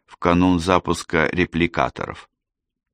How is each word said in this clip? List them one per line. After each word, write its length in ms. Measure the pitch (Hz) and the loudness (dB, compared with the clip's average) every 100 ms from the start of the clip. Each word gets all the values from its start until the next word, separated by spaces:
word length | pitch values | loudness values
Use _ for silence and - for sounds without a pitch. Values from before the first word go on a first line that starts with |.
| _ | _
в 120 | - | -4
канун 420 | 87 87 92 87 | 0 2 4 2
запуска 680 | 85 90 - 82 - 85 78 | 2 0 0 -6 -2 -2 0
репликаторов. 1000 | 87 87 82 82 - 64 - - - - _ _ _ _ _ _ | 0 -2 0 -2 0 -4 -4 -12 -12 -20 _ _ _ _ _ _